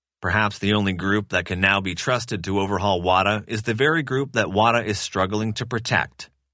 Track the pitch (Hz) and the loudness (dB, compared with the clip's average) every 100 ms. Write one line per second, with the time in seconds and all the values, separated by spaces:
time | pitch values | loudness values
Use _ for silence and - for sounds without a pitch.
0 | _ _ 90 104 107 101 98 107 98 92 | _ _ -2 2 0 0 0 2 2 0
1 | 95 104 104 92 87 90 95 101 95 85 | 0 0 0 -2 -2 0 2 2 0 -4
2 | - 127 - 104 85 98 98 101 101 92 | -2 -2 -2 -6 -2 -2 0 0 2 2
3 | 87 92 95 107 - 110 107 113 143 160 | 4 4 4 0 -2 -6 -4 0 2 2
4 | 143 131 139 113 95 95 113 117 98 98 | 0 -4 -2 0 0 2 4 2 0 -4
5 | - 98 95 107 110 107 120 117 120 104 | -4 -2 0 0 -4 -4 -6 -6 -2 -2
6 | 62 - - _ _ | -2 -8 -20 _ _